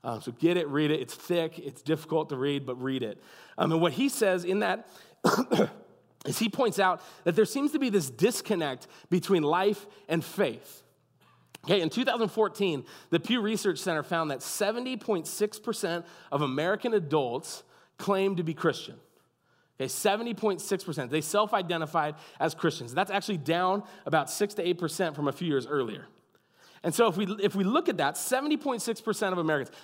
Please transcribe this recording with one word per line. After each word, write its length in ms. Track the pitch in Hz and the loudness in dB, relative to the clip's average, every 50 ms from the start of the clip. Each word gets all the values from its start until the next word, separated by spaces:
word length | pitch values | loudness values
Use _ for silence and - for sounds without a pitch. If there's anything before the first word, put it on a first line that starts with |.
Um, 180 | - 123 117 113 | -6 -6 -8 -6
so 120 | - 127 | -8 -10
get 260 | 120 - 156 170 175 185 | -6 2 2 2 4 2
it, 100 | 160 147 | 0 0
read 220 | 139 147 156 147 | 2 2 4 4
it. 100 | 151 139 | 2 0
It's 140 | 127 - - | -2 -8 -10
thick, 440 | - - - 175 170 165 160 165 - | -16 -4 -2 0 0 0 -2 -6 -10
it's 220 | - 143 127 - | -12 -12 -12 -8
difficult 480 | - 143 160 151 - - 151 160 156 - | -2 -2 -2 -2 0 0 0 0 0 0
to 80 | 147 | -4
read, 300 | 127 135 143 143 143 135 | -2 0 0 0 -2 -4
but 80 | 123 123 | -6 -6
read 280 | 127 127 135 135 131 | -4 -4 -2 -2 -2
it. 200 | 123 107 104 - - - - - - - - | -4 -6 -8 -12 -18 -20 -20 -20 -20 -16 -2
Um, 160 | - 180 165 | 0 2 2
and 80 | 165 160 | 4 4
what 120 | 170 170 | 4 2
he 180 | 127 175 269 277 | 2 2 0 0
says 340 | - - 226 190 185 185 175 | 2 2 2 2 2 2 0
in 140 | 175 190 208 | 0 0 0
that 260 | 214 185 185 220 - - - - - - - _ - | 2 0 0 -2 -6 -16 -20 -20 -20 -20 -18 _ 0
<coughs> 460 | - - - 269 - - - - - - - - - - _ _ _ _ _ - | 2 2 2 0 2 2 2 2 0 -2 -16 -20 -20 -20 _ _ _ _ _ -6
is 120 | 139 - - | -6 -2 -2
he 120 | 226 226 | -2 -2
points 280 | - - 254 214 - 196 | 2 2 0 2 2 2
out 240 | 196 185 175 - - - - - - | 2 2 2 0 -6 -18 -20 -2 -2
that 100 | 170 170 | 2 4
there 120 | 202 214 | 4 4
seems 260 | - - 277 277 294 | 4 2 0 0 0
to 60 | - 294 | 0 0
be 100 | 269 247 | 0 2
this 220 | 202 202 147 131 | 2 2 0 0
disconnect 760 | 120 113 170 240 240 - - - 214 175 160 139 127 127 - - - - - _ | 0 2 2 2 2 0 -2 -2 0 0 0 -2 -4 -6 -12 -20 -20 -20 -4 _
between 340 | 175 180 - - 196 170 | 0 0 2 4 2 4
life 440 | 151 143 160 180 190 202 208 - - - - - - | 4 4 2 4 4 2 2 0 -6 -18 -20 -20 -4
and 160 | - 160 170 | -2 -2 -2
faith. 600 | - - - 190 196 135 113 123 - - - - _ _ _ _ _ _ _ _ _ _ _ _ _ _ _ - - | -2 -4 0 0 0 0 0 -6 -14 -20 -20 -20 _ _ _ _ _ _ _ _ _ _ _ _ _ _ _ -14 0
Okay, 160 | - 190 202 | 2 2 2
in 80 | 165 160 | 2 0
two 160 | - 226 254 | 0 0 0
thousand 240 | 269 330 339 226 190 | 0 2 0 0 0
fourteen, 560 | - 220 214 196 - - 202 185 156 139 - - - - - _ | 2 2 0 0 2 0 0 0 0 -2 -6 -10 -20 -20 -4 _
the 100 | 165 165 | -2 0
Pew 220 | - - - 247 | 2 2 0 2
Research 380 | 202 214 226 196 - 180 170 - | 2 0 -2 0 0 -2 -2 0
Center 240 | - 185 165 156 | -2 -2 -2 -2
found 280 | 143 - 175 165 160 151 | -2 -2 -2 0 0 -2
that 120 | 139 127 | -4 -6
seventy 560 | - - - - 208 202 220 240 254 254 262 208 | -6 -8 -2 0 0 0 0 -2 -4 -6 -6 -6
point 280 | - - 208 175 156 | -2 -2 -2 -2 -2
six 320 | - - - 208 214 - - | -6 -2 -2 -2 -2 -2 -6
percent 460 | - 240 220 - - 170 170 170 170 - - - - - | -6 -6 -4 -2 -2 -2 -2 -4 -6 -10 -20 -20 -10 -4
of 120 | 139 143 | -2 0
American 500 | 151 135 131 143 156 180 208 202 - 240 | 0 0 0 0 0 0 0 0 0 0
adults 680 | 220 202 165 139 156 151 135 120 117 135 - - - - - _ _ - _ _ _ | 0 0 2 2 2 2 2 0 -4 -6 -8 -10 -14 -14 -16 _ _ -20 _ _ _
claim 400 | - - 196 202 190 196 196 196 | -8 -2 0 2 2 2 2 0
to 60 | 170 | 0
be 100 | 170 160 | -2 -4
Christian. 440 | 156 - - 160 135 - - - - - _ _ _ _ _ _ _ _ _ _ _ _ _ _ _ - | -4 0 0 0 0 0 -8 -14 -18 -20 _ _ _ _ _ _ _ _ _ _ _ _ _ _ _ -8
Okay, 80 | 131 123 | -6 -6
seventy 460 | - - - 208 196 220 233 240 220 | -4 0 2 2 2 2 -2 -4 -4
point 260 | 165 214 214 190 165 | 0 0 0 0 -2
six 240 | - - 196 185 - | -2 -4 -4 -4 -2
percent. 260 | 175 147 151 131 113 | -6 -6 -4 -4 -2
They 120 | 139 160 | -2 -2
self-identified 960 | 151 - - 208 214 208 226 202 185 165 175 165 160 151 160 165 147 151 147 - - - - - | -2 2 2 2 2 2 0 -2 0 -2 -2 -4 -4 0 0 0 0 0 -4 -8 -18 -20 -4 0
as 160 | - 160 156 | 0 0 0
Christians. 380 | - - 196 - - 127 113 | 2 0 0 0 -2 -10 -4
That's 180 | 123 160 196 202 | -2 -2 -2 0
actually 280 | 196 202 196 - 202 165 | -2 -4 -2 -2 -4 -4
down 460 | 131 143 165 175 185 185 190 208 202 - - - - | 0 0 2 2 4 2 2 0 -2 -8 -20 -12 -4
about 240 | - 156 156 - - | 2 2 2 2 0
six 240 | - - 208 202 - | 0 -2 -2 0 0
to 140 | - 170 180 | -2 0 0
eight 80 | 175 | 0
percent 400 | 175 175 151 - - 185 160 147 | 0 -2 -4 -2 -2 -2 -2 -2
from 120 | 151 147 139 | -2 -2 -2
a 40 | |
few 160 | 127 - 175 165 | -2 -2 -2 0
years 180 | 143 135 117 | 0 0 0
earlier. 420 | 123 147 143 123 110 104 98 - - _ _ _ _ _ _ _ _ _ _ - - - - | 0 -2 -2 0 -2 -6 -10 -12 -16 _ _ _ _ _ _ _ _ _ _ -20 -20 -20 -6
And 120 | - 170 156 | -4 -2 4
so 140 | - 233 220 | 4 4 4
if 80 | 156 | 4
we, 80 | 185 214 - 214 214 | 0 -2 -2 -2 0
if 120 | 196 202 - | 0 0 2
we 100 | 196 190 | 2 2
look 240 | 190 247 320 320 - | 4 2 2 2 2
at 80 | 233 | 0
that, 220 | 160 143 143 156 - | 2 0 0 0 -2
seventy 400 | - - 247 254 277 302 302 294 | -2 0 0 0 2 0 -2 0
point 240 | - 277 247 220 | 0 -4 -4 -2
six 180 | - 233 220 - | -2 -4 -6 -4
percent 320 | - 220 208 - 214 190 | -2 -4 -2 0 0 0
of 60 | 185 180 | 0 0
Americans, 360 | 165 160 156 139 - - - - | 2 2 2 0 0 -6 -12 -20